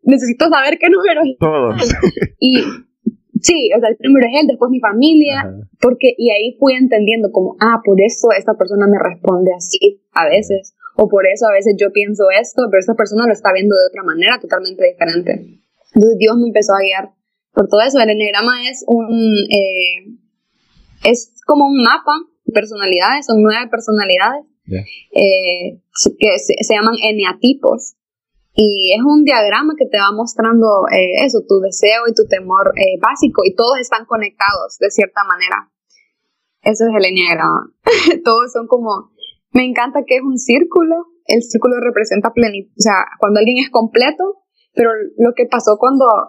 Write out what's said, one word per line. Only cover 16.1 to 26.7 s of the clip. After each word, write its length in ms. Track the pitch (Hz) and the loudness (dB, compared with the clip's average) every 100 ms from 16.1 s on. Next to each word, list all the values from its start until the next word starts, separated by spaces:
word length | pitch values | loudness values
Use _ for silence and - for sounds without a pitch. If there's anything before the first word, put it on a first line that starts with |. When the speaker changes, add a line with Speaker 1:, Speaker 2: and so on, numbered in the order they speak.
| 214 | 2
Speaker 1:
Dios 180 | 214 240 | 2 2
me 120 | 240 | 0
empezó 260 | 214 202 | 0 0
a 60 | 196 | 0
guiar 280 | 196 190 190 _ _ _ _ | 0 -4 -8 _ _ _ _
por 140 | - 196 | -2 0
todo 120 | 208 | 2
eso. 180 | 247 269 | 2 2
El 100 | 220 | 2
enneagrama 580 | 214 208 202 233 247 247 | 0 -2 -2 -2 -2 -6
es 160 | 262 - | -8 -2
un, 220 | 233 220 226 220 208 202 | -2 0 -2 0 0 0
eh, 600 | 208 196 185 180 180 196 233 _ _ _ _ _ _ _ _ | 0 0 -2 -4 -6 -16 -20 _ _ _ _ _ _ _ _
es 280 | - 240 - _ - | -2 -2 -4 _ -2
como 200 | 294 277 | 2 2
un 160 | 277 | 2
mapa 300 | 233 320 311 311 339 _ | 2 0 -2 -4 -8 _
de 80 | - | -4
personalidades, 720 | 214 214 214 196 180 190 277 269 | -4 -4 -6 -2 0 0 -2 0
son 160 | 220 | 2
nueve 240 | 214 220 240 | 2 0 -4
personalidades, 720 | 226 220 214 196 180 208 285 - _ | -8 -2 -2 0 0 0 -4 -12 _
Speaker 2:
Ya. 160 | - 92 104 - _ | -10 -10 -10 -18 _
Speaker 1:
eh, 680 | - 196 190 185 175 180 175 _ - - - | 0 2 2 -2 -6 -8 -14 _ -4 -4 0
que 200 | 214 180 | 0 0
se, 160 | - - | -2 -4
se 120 | 220 | -2